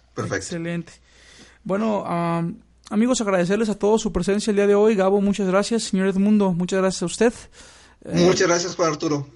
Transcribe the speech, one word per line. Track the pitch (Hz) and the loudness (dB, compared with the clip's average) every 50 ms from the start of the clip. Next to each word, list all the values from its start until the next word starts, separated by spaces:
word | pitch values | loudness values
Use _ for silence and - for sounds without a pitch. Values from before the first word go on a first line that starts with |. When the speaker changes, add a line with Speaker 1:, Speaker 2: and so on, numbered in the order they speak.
| _ _ - | _ _ -12
Speaker 1:
perfecto. | - 117 - 104 95 | -10 -8 -6 -6 -6
Speaker 2:
Excelente. | - - 180 165 165 170 170 170 165 - - - _ _ _ _ - - - - - - - _ - | -6 -8 -10 -8 -8 -6 -8 -8 -10 -12 -18 -20 _ _ _ _ -20 -20 -20 -20 -20 -20 -20 _ -8
Bueno, | - 185 202 220 220 214 196 - | -6 -4 -2 -2 -2 -2 -2 -4
am, | 170 175 170 170 170 170 170 165 170 - - _ _ _ _ _ - | -4 -4 -4 -2 -2 -2 -2 -4 -6 -8 -10 _ _ _ _ _ -6
amigos, | 226 208 226 247 262 247 | -2 0 2 2 2 0
agradecerles | 226 202 190 180 175 165 202 220 233 220 | 0 0 0 0 2 2 0 0 0 -2
a | 202 - | -2 -2
todos | 202 208 220 220 | 0 2 2 2
su | - 208 | 0 -2
presencia | 165 180 175 202 196 214 - 226 | -4 -2 -2 0 0 0 0 0
el | 208 202 | 0 2
día | 202 202 | 4 4
de | 202 | 4
hoy. | 202 208 220 226 | 4 4 4 4
Gabo, | 190 185 190 196 208 | 4 2 2 2 2
muchas | 196 202 196 - 202 185 | 2 2 0 0 0 0
gracias. | 180 196 202 - 233 226 220 | 2 0 0 0 -2 -4 -2
Señor | - - 185 190 196 | -2 -2 0 0 0
Edmundo, | 180 202 196 208 214 208 202 190 175 | 2 2 2 4 4 4 2 2 0
muchas | 170 180 180 196 190 | 0 -2 -2 0 0
gracias | 190 190 180 - 185 | 0 0 -2 -2 -6
a | |
usted. | 170 - - 220 247 - - - - - - - - - - - - _ _ - | -6 -2 2 0 0 0 -2 -16 -20 -20 -20 -20 -20 -20 -20 -20 -20 _ _ -14
Eh, | - - 170 175 185 | -6 0 2 4 4
Speaker 1:
Muchas | 185 - 185 170 | 4 4 2 2
gracias, | 175 175 180 180 160 | 0 0 -2 -4 -2
Juan | - 175 160 | -2 0 0
Arturo. | 151 151 165 160 151 143 139 - - | 0 -2 -2 -2 -2 -4 -6 -8 -10